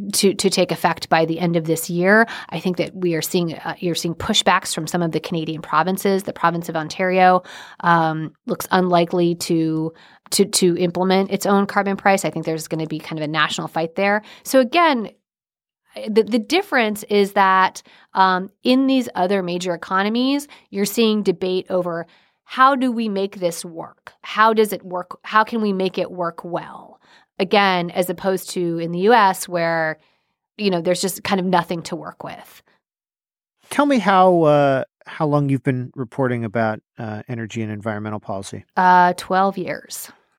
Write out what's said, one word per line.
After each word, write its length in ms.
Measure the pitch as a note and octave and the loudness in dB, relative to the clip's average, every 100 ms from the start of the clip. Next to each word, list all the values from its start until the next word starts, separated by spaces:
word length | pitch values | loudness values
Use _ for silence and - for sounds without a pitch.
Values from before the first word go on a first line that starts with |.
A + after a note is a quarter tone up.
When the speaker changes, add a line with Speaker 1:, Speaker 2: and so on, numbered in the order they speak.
| G3+ | -6
Speaker 1:
to, 220 | - G3 | 0 2
to 160 | F#3 F#3+ | 2 0
take 220 | F#3 F3 | 2 0
effect 360 | E3 F3+ E3 - | 0 0 -2 0
by 160 | E3 | 2
the 140 | E3 D#3+ | 2 0
end 180 | F3 E3+ | 0 0
of 80 | |
this 260 | D#3+ D#3+ - | 0 -2 -2
year. 360 | F3 F#3 G#3+ A3+ - - | 0 4 4 4 -2 -12
I 100 | E3 | -6
think 160 | F#3+ F3 | -4 -2
that 180 | D#3 | -4
we 200 | F#3 F3+ | -4 -2
are 80 | D#3+ | -2
seeing, 320 | - F#3 E3+ | -2 -2 -2
uh, 200 | - - D3+ | -4 -10 -6
you're 160 | F3 | -4
seeing 200 | D#3+ E3+ | -4 -4
pushbacks 600 | E3 - G#3 - F#3 - | -4 -2 0 2 2 0
from 120 | - D#3 | -6 -4
some 160 | F3 | -2
of 100 | E3+ | -2
the 80 | D#3 | -2
Canadian 420 | - E3+ D#3 D#3 | -4 -4 -4 -8
provinces. 600 | - D#3 E3+ F#3+ G3+ F#3+ | -2 0 0 0 0 0
The 100 | - | -2
province 360 | - E3+ E3+ E3+ | -2 -2 -2 -4
of 80 | E3 | -6
Ontario, 680 | D#3 - F#3 F#3 F#3 F#3 - - - - | -6 -4 0 4 6 4 0 -14 -20 -4
um, 520 | E3+ E3+ D#3+ D#3 D#3 - - | 2 4 2 -2 -6 -10 -8
looks 220 | G3 - | -8 -2
unlikely 640 | F#3 F#3 F3 E3+ F3+ E3+ E3+ | 0 2 2 2 2 0 0
to, 560 | - E3 D#3+ D#3 D#3+ - - _ _ | -2 0 0 -2 -4 -8 -20 _ _
to, 140 | - | 0
to 320 | G3 - F#3 E3+ | 2 4 2 4
implement 540 | F3 F3 F#3 F#3+ F#3+ | 0 0 2 2 2
its 160 | G3 G3 | -2 2
own 200 | G3+ G3+ | 2 2
carbon 300 | G3+ G3 G3 | 0 0 0
price. 280 | G3+ G3 | 2 2
I 60 | D#3+ | 0
think 160 | E3 D#3+ | -4 -4
there's 220 | D#3+ D#3 | -6 -4
gonna 180 | D#3+ D#3 | -6 -4
be 120 | D#3 | -8
kind 200 | - D#3+ | -8 -8
of 60 | |
a 40 | D3+ | -4
national 400 | D#3 D#3 - D#3+ | 0 0 -2 -6
fight 260 | E3 E3 | -4 -4
there. 280 | F3+ G3 G#3 - - | 0 0 0 -4 -14
So 180 | - C4 | 0 2
again, 500 | B3 E4+ E4 B3+ G3 - _ _ _ _ _ _ _ G#3+ A3 | 4 4 4 2 -2 -12 _ _ _ _ _ _ _ -12 0
the, 140 | G#3+ | 2
the 160 | G#3 A#3 | 2 0
difference 640 | G#3 F4 G4+ C4+ G#3+ G#3 | 0 -2 0 0 0 -2
is 280 | - G#3 G3 | 0 2 2
that, 500 | G3+ F#3+ F#3 F#3+ - - _ _ | 2 4 4 2 0 -16 _ _
um, 380 | F#3+ F#3+ F#3 G3 _ | 2 2 2 -4 _
in 240 | - C4 C4+ | 2 2 4
these 220 | C4 A#3+ | 2 0
other 280 | - F3+ G3+ | -2 0 0
major 320 | F3+ F3 F3+ | -2 -4 -4
economies, 720 | E3 - F#3 G3+ A#3 C4 C#4+ C#4+ - _ | -6 -2 -2 0 0 0 -2 -4 -16 _
you're 140 | G3 | -4
seeing 380 | G3+ - A3 G#3+ | -2 2 2 2
debate 440 | G3 E3+ F#3 F#3 - | 0 -2 -2 -4 -2
over 360 | F#3 F3 E3+ E3 _ _ _ | -2 -2 -6 -10 _ _ _
how 320 | _ - C4 C#4 | _ 2 4 4
do 160 | B3+ | 0
we 160 | A3+ A3 | -2 -2
make 320 | F#3+ G3 G3 | -2 -4 -4
this 240 | F3 E3+ | -4 -4
work? 480 | F3+ E3 - - - - | -10 -14 -16 -20 -20 -20
How 320 | - G#3 A3 | -6 2 4
does 200 | A3 G#3+ | 4 2
it 120 | F#3+ | -2
work? 340 | F#3 F3+ F3 - | -8 -10 -10 -16
How 200 | - A3 | -2 0
can 200 | - A#3 | 2 0
we 100 | G#3+ | -2
make 260 | F#3+ F#3 F#3+ | 0 -2 -2
it 140 | F3 | -6
work 320 | F3+ E3+ E3+ | -4 -6 -6
well? 560 | F3 E3+ - - - - _ _ _ - | -8 -8 -8 -14 -20 -20 _ _ _ -6
Again, 520 | F#3+ G#3 G3 F#3 F3 | 0 4 4 2 0
as 180 | - F3+ | -2 -2
opposed 420 | F3 F#3+ F#3 - | -2 -2 -2 -4
to 280 | F#3 E3+ E3 | -4 -4 -4
in 140 | E3 | -4
the 80 | F3 | 0
U 120 | G3+ | 4
S 360 | A#3+ G3 F3+ - | 6 4 2 -4
where, 500 | F3 E3 E3 D#3+ D#3 _ _ _ _ _ - | -2 0 0 -2 -6 _ _ _ _ _ -4
you 140 | G3+ | 0
know, 100 | F3 | 0
there's 200 | E3+ F3 | 0 0
just 240 | F#3+ - | -2 -4
kind 160 | - G3 | -2 -2
of 60 | F#3 | 2
nothing 360 | F3+ E3+ F3 | 0 0 -6
to 140 | - E3 | -8 -10
work 260 | D#3+ - | -10 -14
with. 400 | - F3+ - - _ _ _ _ _ _ _ _ _ _ _ | -14 -16 -20 -20 _ _ _ _ _ _ _ _ _ _ _
Speaker 2:
Tell 160 | - C#4+ | 0 2
me 120 | C4 | 2
how, 460 | F#3+ F#3+ F#3 F3 | 4 6 6 6
uh, 400 | D#3 D3 C#3+ C3+ - _ - | 6 4 4 2 -2 _ -18
how 200 | - D3+ | -4 0
long 220 | D3 C#3+ | 2 2
you've 160 | C3+ | 0
been 260 | - B2+ B2 C#3+ | 0 -4 -6 -10
reporting 480 | A#2 - B2+ A#2+ | -10 -4 -2 -2
about, 360 | A2+ A#2 A2 G#2+ - - | -4 -2 -2 -4 -10 -14
uh, 240 | A2+ G#2+ - | -10 -10 -10
energy 360 | A#2+ A2 A#2 | -10 -8 -6
and 100 | G#2+ | -6
environmental 480 | G#2 A2 G#2 G#2+ G#2+ | -6 -6 -6 -8 -10
policy. 440 | - G2 G2 G2+ - - | -8 -10 -10 -14 -6 0
Speaker 1:
Uh, 360 | F#3 F3+ F3+ F3+ | 4 6 4 2
twelve 420 | - F#3 G3 F#3 | -2 0 0 -2
years. 540 | D3+ - - - - _ _ | -6 -8 -12 -16 -16 _ _